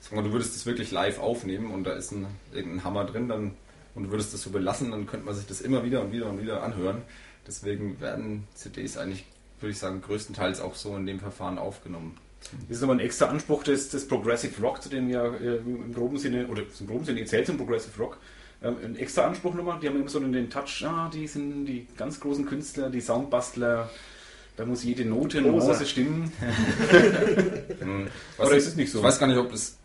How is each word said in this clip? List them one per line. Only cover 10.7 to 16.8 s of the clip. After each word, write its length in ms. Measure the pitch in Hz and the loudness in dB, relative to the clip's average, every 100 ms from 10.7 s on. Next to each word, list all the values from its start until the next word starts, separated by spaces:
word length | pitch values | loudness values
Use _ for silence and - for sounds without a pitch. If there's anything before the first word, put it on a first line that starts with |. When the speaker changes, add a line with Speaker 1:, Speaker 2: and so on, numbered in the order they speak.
Speaker 1:
so 200 | - 107 98 | -8 -8 -4
in 100 | 95 | -4
dem 140 | 95 | -6
Verfahren 360 | 98 - 90 92 | -8 -8 -6 -4
aufgenommen. 600 | 95 98 - 87 82 85 - - - 143 110 | -6 -8 -12 -10 -10 -14 -20 -20 -16 -14 -8
Speaker 2:
Das 80 | 117 | -2
ist 60 | |
aber 100 | 135 | 4
ein 80 | 123 | 4
extra 280 | - - 143 | 2 4 2
Anspruch 340 | 147 - 147 | 2 0 0
des, 260 | - 139 - | 4 2 2
des 180 | 143 - | -6 -2
Progressive 540 | 127 104 117 127 - | 0 2 0 0 0
Rock, 220 | 113 135 | 0 0
zu 80 | - | -6
dem 180 | 135 127 | -2 0
ja, 160 | 123 120 117 | 2 0 0
äh, 200 | 120 117 | -2 -2
im 380 | 117 123 117 | -2 -6 -6
groben 240 | 120 120 143 | -2 -2 0
Sinne, 280 | 143 123 123 | 0 0 -2
oder 120 | 107 101 | -4 -6
im 80 | - | -10